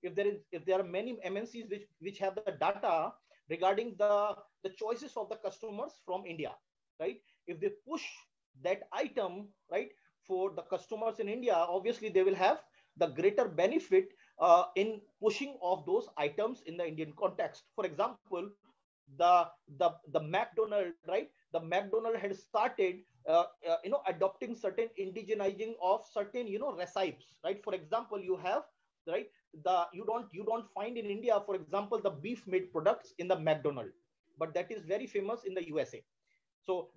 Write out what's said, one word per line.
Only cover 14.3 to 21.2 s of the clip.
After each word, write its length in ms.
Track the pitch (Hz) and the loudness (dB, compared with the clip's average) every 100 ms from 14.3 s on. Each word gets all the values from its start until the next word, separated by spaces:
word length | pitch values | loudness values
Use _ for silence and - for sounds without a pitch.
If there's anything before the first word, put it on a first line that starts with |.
| - | 4
uh, 260 | 170 170 180 190 | 10 10 8 2
in 240 | 214 214 - - | 0 -2 -10 -2
pushing 340 | 214 214 277 262 | 0 0 -4 -4
of 240 | 180 180 147 | 0 0 2
those 220 | 214 - - | 0 0 -2
items 440 | 147 151 220 254 - | -2 0 -2 -2 -10
in 100 | 170 | -6
the 100 | 170 | -4
Indian 260 | 156 151 151 | -4 -8 -2
context. 460 | 185 185 165 - - | -2 0 -4 -6 -12
For 120 | - 180 | -4 -2
example, 640 | 151 233 240 - 175 202 - _ _ _ _ _ 135 | 0 -2 -4 -8 -6 -6 -12 _ _ _ _ _ 4
the, 280 | 175 180 170 - - 143 | 6 6 4 -4 -10 0
the, 160 | 175 165 - | 0 0 -4
the 80 | 156 | -2
McDonald, 720 | 156 190 233 - 214 208 180 170 - | 0 -2 0 -2 0 0 -2 -6 -4
right? 220 | 196 | -4